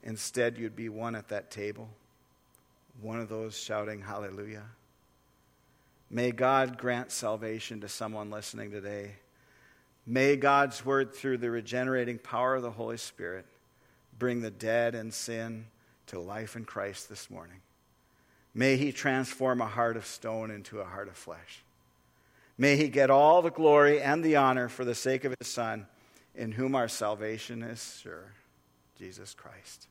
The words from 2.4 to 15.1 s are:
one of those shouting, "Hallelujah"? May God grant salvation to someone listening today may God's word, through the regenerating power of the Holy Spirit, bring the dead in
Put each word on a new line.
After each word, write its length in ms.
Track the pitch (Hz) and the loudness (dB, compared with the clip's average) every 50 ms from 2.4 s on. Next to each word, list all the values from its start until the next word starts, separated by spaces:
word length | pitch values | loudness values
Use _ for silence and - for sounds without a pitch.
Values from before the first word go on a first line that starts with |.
| _ _ _ _ _ _ _ _ _ _ _ 127 | _ _ _ _ _ _ _ _ _ _ _ -14
one 200 | 107 110 110 117 | -12 -8 -8 -8
of 100 | 117 104 | -8 -8
those 260 | 110 110 110 110 104 | -8 -8 -8 -8 -10
shouting, 460 | - - - 110 107 104 107 107 104 | -12 -8 -6 -4 -4 -4 -6 -8 -10
"Hallelujah"? 640 | 98 104 104 104 104 98 98 98 104 107 107 107 104 113 113 _ _ _ _ _ _ _ _ _ _ _ _ _ _ _ _ _ _ _ _ _ _ _ _ _ _ _ | -10 -10 -10 -8 -8 -10 -10 -12 -12 -12 -12 -14 -16 -18 -20 _ _ _ _ _ _ _ _ _ _ _ _ _ _ _ _ _ _ _ _ _ _ _ _ _ _ _
May 220 | - 117 123 123 | -2 0 0 0
God 460 | 117 113 131 127 135 135 131 123 123 120 | 0 2 2 4 4 4 2 2 -2 -6
grant 340 | 120 127 123 120 127 - | -2 -2 -2 -2 -4 -6
salvation 720 | - - - 110 107 107 113 110 110 113 - - 117 104 | -8 -6 -4 -4 -4 -4 -4 -8 -8 -8 -8 -10 -12 -12
to 60 | 104 101 | -12 -12
someone 420 | - - 113 107 110 107 104 104 | -10 -8 -8 -8 -6 -8 -10 -8
listening 420 | 107 107 107 - - 117 107 104 | -10 -10 -12 -12 -12 -12 -12 -10
today 440 | 101 104 95 101 104 104 101 101 101 101 _ _ _ _ _ _ _ _ _ _ _ _ _ _ _ _ _ | -10 -10 -10 -8 -8 -8 -10 -12 -14 -18 _ _ _ _ _ _ _ _ _ _ _ _ _ _ _ _ _
may 300 | - 117 131 131 139 143 | -2 2 4 6 6 6
God's 500 | 135 127 143 139 139 143 135 120 - 117 | 6 6 6 6 6 6 4 0 -6 -2
word, 280 | 127 139 135 135 120 - | 0 2 2 2 0 -4
through 260 | - - 135 131 123 | -8 -4 -2 -2 -2
the 100 | 120 120 | -2 -2
regenerating 680 | 117 117 107 104 123 127 127 131 131 127 123 117 120 113 | -4 -4 -6 -4 -4 -2 -2 0 0 0 -2 -2 -4 -8
power 360 | - - - 117 127 127 131 | -10 -6 -2 0 0 2 0
of 60 | 131 | 0
the 100 | 123 120 | -2 -6
Holy 260 | 110 110 117 113 117 113 | -8 -8 -8 -8 -6 -8
Spirit, 480 | - - - _ - 85 90 95 - _ _ _ _ _ _ _ _ _ _ _ _ _ - 117 | -10 -12 -12 _ -10 -10 -10 -10 -14 _ _ _ _ _ _ _ _ _ _ _ _ _ -8 -4
bring 240 | - 127 120 120 | -2 -2 -2 -2
the 100 | 117 110 | -4 -6
dead 420 | 101 98 113 110 113 120 117 117 117 | -8 -6 -2 0 2 2 2 2 -2
in 160 | 117 110 113 | -4 -8 -8